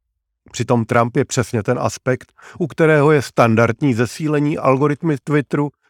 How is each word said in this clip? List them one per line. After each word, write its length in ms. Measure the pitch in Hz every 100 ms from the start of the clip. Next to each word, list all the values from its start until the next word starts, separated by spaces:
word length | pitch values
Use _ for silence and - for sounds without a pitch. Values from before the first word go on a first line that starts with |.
| _ _ _ _ _
Přitom 320 | - 120 120
Trump 320 | 110 120 117 147
je 80 |
přesně 380 | 120 - 113 113
ten 160 | 101 123
aspekt, 520 | 110 - - 127 - _ - -
u 80 | 165
kterého 460 | - 160 151 143
je 100 | 151
standardní 720 | - - 117 110 113 110 147
zesílení 640 | 113 123 - 151 147 147 165
algoritmy 580 | - 131 147 147 165 143
Twitteru 460 | - 147 - 147 147 -